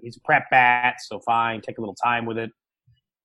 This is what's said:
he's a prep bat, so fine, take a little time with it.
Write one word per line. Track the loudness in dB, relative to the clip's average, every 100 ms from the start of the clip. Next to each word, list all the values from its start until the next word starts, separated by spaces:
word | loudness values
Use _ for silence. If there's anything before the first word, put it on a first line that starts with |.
he's | -18 -10
a |
prep | 0 0 2
bat, | 4 4 4 0 -4 -8
so | -8
fine, | -2 0 0 -4
take | -8 -10
a |
little | -10 -4
time | -2 -2 -2
with | -6
it. | -8 -10 _ _ _ _ _ _